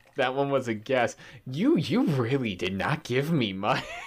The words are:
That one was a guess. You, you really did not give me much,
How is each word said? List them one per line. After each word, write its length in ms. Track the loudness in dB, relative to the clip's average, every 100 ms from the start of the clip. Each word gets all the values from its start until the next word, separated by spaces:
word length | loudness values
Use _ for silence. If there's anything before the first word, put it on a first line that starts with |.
| _ -2
That 180 | 0
one 140 | 2 2
was 160 | 0 0
a 80 |
guess. 400 | -4 0 2 2 -2 -18 -16 -8
You, 300 | 0 2 2
you 280 | 2 2
really 500 | 2 2 2 0 0
did 200 | -2 -4
not 300 | -2 -2 -2
give 260 | -2 -2 2
me 220 | 0 0
much, 320 | -2 0 -2 -4 -12